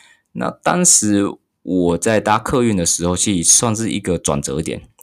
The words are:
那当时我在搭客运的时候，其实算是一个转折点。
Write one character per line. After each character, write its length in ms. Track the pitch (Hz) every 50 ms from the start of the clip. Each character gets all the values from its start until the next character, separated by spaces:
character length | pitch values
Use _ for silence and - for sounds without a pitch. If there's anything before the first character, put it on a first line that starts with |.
| _ _ _ _ _ _
那 180 | - - - - - -
当 200 | - 160 170 180
时 400 | 180 - - - 107 104 101 101 101 78 - - _ _ _ _
我 360 | - - 90 92 87 87 85 82
在 200 | - 117 110 104
搭 200 | - 107 107 113
客 240 | 113 - 151 127
运 120 | 120 113 104
的 120 | 92 85
时 200 | 82 - - 82
候， 80 | 87 90
其 280 | 85 - 107 98 85
实 100 | 82 -
算 240 | - - 123 117 107
是 140 | 101 113 98
一 100 | - 101
个 160 | 95 92 -
转 240 | - - 87 71 71
折 220 | 73 69 67 76
点。 180 | - - 57 - - - _ -